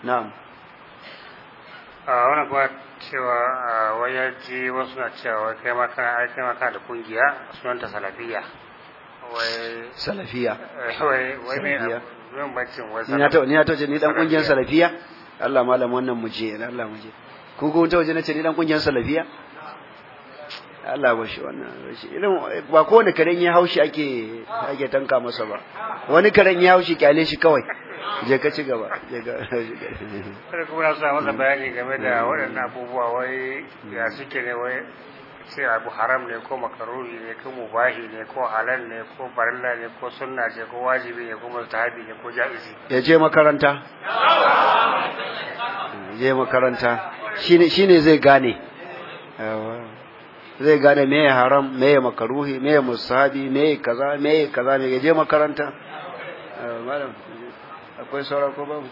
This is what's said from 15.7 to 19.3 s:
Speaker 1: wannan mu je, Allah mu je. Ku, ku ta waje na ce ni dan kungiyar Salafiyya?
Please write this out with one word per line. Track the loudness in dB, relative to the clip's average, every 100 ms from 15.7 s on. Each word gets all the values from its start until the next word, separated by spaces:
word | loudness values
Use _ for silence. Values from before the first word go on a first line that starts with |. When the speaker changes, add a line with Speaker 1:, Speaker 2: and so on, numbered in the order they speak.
| 2 2
Speaker 1:
wannan | -2 -2 -4
mu | -6
je, | -6 -8 -6
Allah | -10 -8 -10
mu | -12
je. | -18 -20 -20 -20 -20 -6
Ku, | 0
ku | 2 4
ta | 2
waje | 2
na | -2
ce | -2
ni | -2
dan | -2 0
kungiyar | 0 2
Salafiyya? | 2 0 0 -4 -4